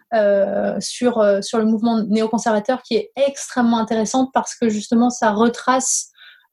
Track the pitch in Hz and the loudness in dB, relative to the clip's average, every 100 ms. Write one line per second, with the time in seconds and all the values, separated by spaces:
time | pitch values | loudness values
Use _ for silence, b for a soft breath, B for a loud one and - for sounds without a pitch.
0 | - 220 202 202 196 202 202 202 - - | -4 0 2 2 2 0 -2 -4 -8 -2
1 | 247 226 208 202 202 226 220 220 233 226 | 0 2 2 2 0 0 0 2 0 0
2 | 196 220 220 233 240 214 214 254 - 220 | 0 0 0 -2 0 -2 -2 -4 -2 -4
3 | - 262 277 277 - 254 233 233 214 220 | -4 -2 -2 -2 -8 0 2 2 0 -2
4 | 214 262 262 240 240 - 233 214 - 233 | 0 0 0 -2 -4 -2 -2 -2 0 2
5 | 247 240 220 208 233 240 - 262 - - | 2 2 0 2 0 0 0 0 0 -4
6 | - B B B B | -6 B B B B